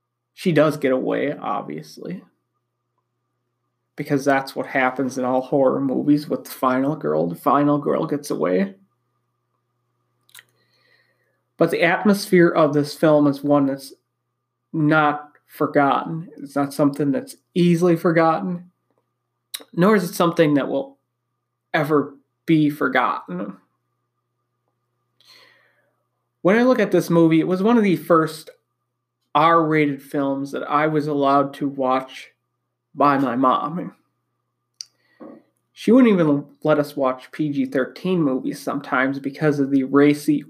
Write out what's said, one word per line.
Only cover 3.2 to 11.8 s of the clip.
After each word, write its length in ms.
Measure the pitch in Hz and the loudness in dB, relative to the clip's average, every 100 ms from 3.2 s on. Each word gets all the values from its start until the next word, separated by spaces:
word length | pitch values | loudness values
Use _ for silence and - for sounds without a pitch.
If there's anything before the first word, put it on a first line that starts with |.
| _ _ _ _ _ _ _ - | _ _ _ _ _ _ _ -12
Because 280 | 143 143 | -4 -2
that's 320 | 135 135 135 143 | 0 -2 -2 -10
what 100 | 131 | -6
happens 520 | 139 127 127 131 131 | -2 -2 -2 -6 -4
in 60 | |
all 160 | 127 127 | -4 -2
horror 400 | 131 143 131 135 | -2 0 2 0
movies 480 | 139 127 147 147 - | -2 -2 2 0 0
with 160 | 127 | -8
the 60 | - | -8
final 460 | - 131 127 135 156 | -4 -2 0 -2 -4
girl. 320 | 151 156 170 | -2 -2 -2
The 60 | |
final 440 | 170 147 131 147 147 | -2 2 2 4 0
girl 280 | 151 139 160 | 0 -2 -2
gets 240 | 143 - | -6 -6
away. 440 | - 147 - 196 - _ _ _ _ _ _ _ _ _ _ _ _ _ _ _ - _ _ _ _ _ _ _ _ _ _ _ - | -4 0 0 -2 -6 _ _ _ _ _ _ _ _ _ _ _ _ _ _ _ -20 _ _ _ _ _ _ _ _ _ _ _ -2
But 140 | 165 | 0
the 120 | - | 2